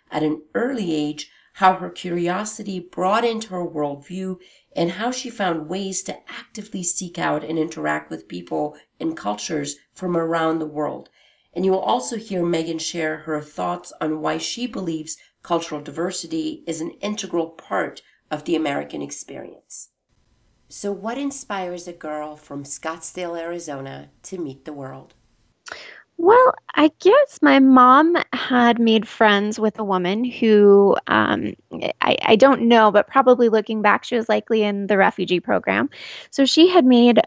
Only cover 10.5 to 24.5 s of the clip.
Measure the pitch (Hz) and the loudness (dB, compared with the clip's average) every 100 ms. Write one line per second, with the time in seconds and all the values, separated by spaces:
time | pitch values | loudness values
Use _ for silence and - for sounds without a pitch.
10.5 | 160 151 151 143 - - _ _ _ _ | -2 -4 -6 -6 -8 -16 _ _ _ _
11.5 | - 190 190 - 254 - 226 - 185 170 | -4 0 0 0 -2 -2 -6 -6 -4 -2
12.5 | 165 165 160 - 170 156 156 - 151 147 | -2 -4 -6 -8 -6 -6 -6 -6 -8 -8
13.5 | - 180 175 - - 160 156 156 160 - | -8 -6 -6 -10 -8 -6 -4 -4 -6 -8
14.5 | - 240 214 175 160 151 - _ _ - | -8 -8 -8 -6 -8 -8 -12 _ _ -4
15.5 | 170 165 151 139 143 175 - 160 160 156 | -4 -4 -10 -10 -8 -6 -6 -8 -6 -6
16.5 | - - 151 170 - 208 208 190 170 160 | -8 -8 -8 -8 -8 -8 -8 -6 -4 -4
17.5 | - - 196 165 - _ _ _ 151 - | -8 -8 -6 -6 -8 _ _ _ -10 -4
18.5 | 160 151 143 - 151 143 - - 135 - | -2 -2 -4 -8 -10 -10 -12 -14 -14 -16
19.5 | - _ - - _ _ _ _ _ _ | -20 _ -18 -18 _ _ _ _ _ _
20.5 | _ _ - 202 196 208 247 285 277 - | _ _ -10 -8 -8 -8 -6 -6 -6 -8
21.5 | 196 180 175 175 170 156 151 151 151 _ | -8 -8 -10 -12 -14 -10 -8 -10 -12 _
22.5 | 143 139 - 160 170 - - 175 170 165 | -14 -10 -10 -8 -10 -12 -10 -8 -8 -8
23.5 | 175 165 139 135 135 143 _ - 185 151 | -10 -10 -12 -12 -14 -18 _ -16 -10 -10